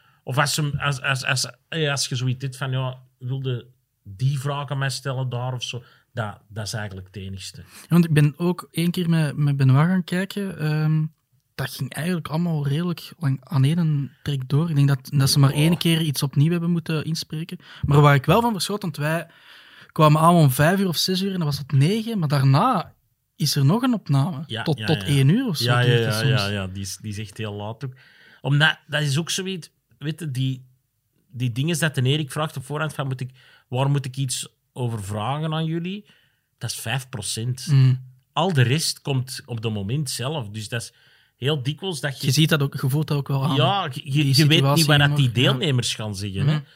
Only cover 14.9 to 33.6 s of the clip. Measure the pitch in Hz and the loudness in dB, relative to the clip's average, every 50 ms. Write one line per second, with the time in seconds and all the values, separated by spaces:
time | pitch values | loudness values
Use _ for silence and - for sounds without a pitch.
14.9 | 139 - - - 143 135 135 131 - 147 139 135 135 147 151 165 175 - - 170 | 2 0 -2 -2 0 2 2 4 4 6 4 4 4 4 2 2 2 2 2 2
15.9 | 165 160 165 151 135 - 147 135 - 143 143 165 175 170 165 175 175 165 160 - | 2 2 0 -2 -2 -2 -4 -2 2 2 2 2 2 0 0 0 -2 -2 -2 -2
16.9 | 160 151 - 156 160 - - - 151 156 165 - 185 - - - - - - - | -4 -4 -4 -4 -6 -6 -8 -8 -10 -10 -10 -10 -12 -16 -16 -20 -10 -6 0 4
17.9 | 143 147 147 143 143 135 - 156 160 220 - 233 214 175 - - 202 208 - 170 | 6 6 8 8 6 6 4 4 4 4 4 2 0 -2 -4 -4 -4 -4 -6 -8
18.9 | - 147 147 151 160 170 160 - - _ - - - - - - - - - - | -6 -4 -4 -2 -2 -4 -6 -10 -16 _ -20 -20 -20 -20 -20 -20 -20 -20 -20 -6
19.9 | - - 156 151 151 156 160 170 175 170 151 135 123 - 147 165 196 196 202 180 | 2 4 6 6 8 8 8 8 8 8 8 6 6 4 4 4 4 4 2 0
20.9 | 156 - - - 185 180 196 196 190 180 160 147 143 147 135 - 143 131 139 170 | 0 -2 -2 0 0 -2 -2 -2 -2 -2 -2 -2 -2 -4 -4 0 2 4 4 4
21.9 | 208 226 214 233 226 196 160 135 147 139 131 139 135 151 214 269 240 170 - - | 2 0 -2 -2 -2 -2 0 0 2 2 4 4 6 6 4 4 2 0 -4 -6
22.9 | - _ _ _ _ _ _ _ _ - 156 139 - 147 135 139 190 233 254 262 | -14 _ _ _ _ _ _ _ _ -4 -4 -2 0 2 2 4 4 2 2 0
23.9 | 240 185 - - 143 135 139 190 - 139 165 - 113 110 - - 147 - 110 156 | 0 -2 0 0 0 2 0 0 -4 -8 -10 -8 -8 -6 -4 -4 -4 -2 0 0
24.9 | 156 110 - 151 143 139 131 139 185 247 277 233 156 131 120 120 120 120 120 120 | 0 0 0 0 2 4 4 4 4 4 2 0 -2 0 0 2 2 4 4 4
25.9 | 120 117 113 110 107 110 113 113 107 104 101 101 104 101 95 92 92 98 98 95 | 4 4 2 2 0 0 2 2 2 2 0 -2 -2 -4 -6 -6 -8 -10 -10 -10
26.9 | - - 117 107 98 104 110 101 - - 110 104 101 104 104 107 117 - 139 131 | -12 -10 -10 -10 -10 -10 -12 -12 -10 -10 -10 -8 -8 -8 -10 -10 -10 -10 -12 -12
27.9 | 127 - _ _ _ _ - - - _ - 135 143 143 156 156 165 - _ - | -12 -16 _ _ _ _ -20 -20 -18 _ -2 0 2 4 4 2 2 -2 _ -6
28.9 | 143 151 151 143 131 160 170 - - 196 185 190 190 175 - - _ _ _ _ | -4 -2 -2 0 0 -2 -2 -4 -4 -6 -4 -6 -6 -8 -10 -14 _ _ _ _
29.9 | _ _ 147 151 156 - 175 151 123 131 131 131 131 127 - _ _ _ _ _ | _ _ -8 -8 -8 -6 -8 -6 -4 -2 -2 -2 -4 -6 -10 _ _ _ _ _
30.9 | _ _ _ _ _ _ _ _ - 120 127 123 107 131 139 170 170 - 170 151 | _ _ _ _ _ _ _ _ -8 -4 -4 -4 -2 -2 -2 -2 -2 0 -2 -2
31.9 | - 139 123 135 147 151 156 131 - 151 156 156 - 139 135 - 143 151 156 151 | 0 0 0 0 0 0 -4 -6 -6 -6 -6 -6 -6 -10 -10 -8 -6 -6 -6 -6
32.9 | - - 139 135 131 127 131 123 - _ _ _ _ _ | -6 -6 -6 -6 -6 -6 -8 -10 -12 _ _ _ _ _